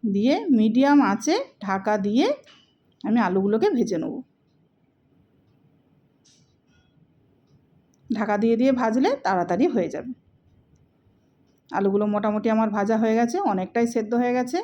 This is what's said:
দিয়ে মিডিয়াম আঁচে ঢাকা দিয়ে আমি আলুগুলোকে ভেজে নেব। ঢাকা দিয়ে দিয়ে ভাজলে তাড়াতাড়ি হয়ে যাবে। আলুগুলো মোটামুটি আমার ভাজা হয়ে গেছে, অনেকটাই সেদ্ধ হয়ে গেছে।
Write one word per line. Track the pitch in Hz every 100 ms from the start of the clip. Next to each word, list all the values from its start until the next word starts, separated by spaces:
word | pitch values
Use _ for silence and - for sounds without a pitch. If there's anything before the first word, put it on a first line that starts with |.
দিয়ে | 226 196 226 330 427 247
মিডিয়াম | 220 226 277 285 226
আঁচে | 196 - 381 539 _ 202
ঢাকা | 190 196 214 196
দিয়ে | 220 381 571 - - _ _ _ _ -
আমি | 240 202
আলুগুলোকে | 190 190 220 403 294
ভেজে | 226 175
নেব। | 156 - - _ _ _ _ _ _ _ _ _ _ _ _ _ _ _ _ _ _ _ _ _ _ _ _ _ _ _ _ _ _ _ _ _ _ _ _ _ _
ঢাকা | 214 208 208
দিয়ে | 226 233
দিয়ে | 254 262
ভাজলে | 226 220 311 539 -
তাড়াতাড়ি | 190 175 180 320
হয়ে | 240 165
যাবে। | 147 247 247 _ _ _ _ _ _ _ _ _ _ _ _ _ _ _
আলুগুলো | - 196 202 208
মোটামুটি | 208 214 214 214 220
আমার | 220 208
ভাজা | 202 220
হয়ে | 226 226
গেছে, | 233 339 403
অনেকটাই | 190 185 - 233
সেদ্ধ | 233 214 240
হয়ে | 247 247
গেছে। | 247 330